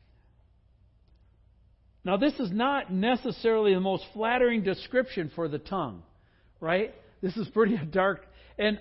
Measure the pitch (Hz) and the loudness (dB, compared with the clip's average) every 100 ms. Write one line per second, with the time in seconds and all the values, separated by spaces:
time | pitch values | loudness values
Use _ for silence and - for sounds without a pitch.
0 | _ _ _ _ _ _ _ _ _ _ | _ _ _ _ _ _ _ _ _ _
1 | _ _ _ _ _ _ _ _ _ _ | _ _ _ _ _ _ _ _ _ _
2 | 180 190 285 - 214 202 262 277 - 185 | -2 2 2 0 -2 0 0 0 -2 0
3 | 220 254 254 - 233 220 214 185 190 185 | 0 0 -2 -2 2 4 4 4 2 -2
4 | - 208 226 247 247 233 190 185 - 254 | -6 -4 -2 2 2 2 0 -4 -2 -2
5 | 254 - 156 - 160 147 - 196 139 90 | 0 -4 -6 -4 -4 -6 -6 -6 -6 -8
6 | - _ _ _ _ _ 160 180 220 - | -18 _ _ _ _ _ -2 0 -2 -6
7 | - _ 190 220 180 208 220 226 151 190 | -20 _ -6 -4 -2 2 4 2 0 0
8 | 190 185 - - - - 208 208 | 0 0 -8 -20 -14 -2 -2 -2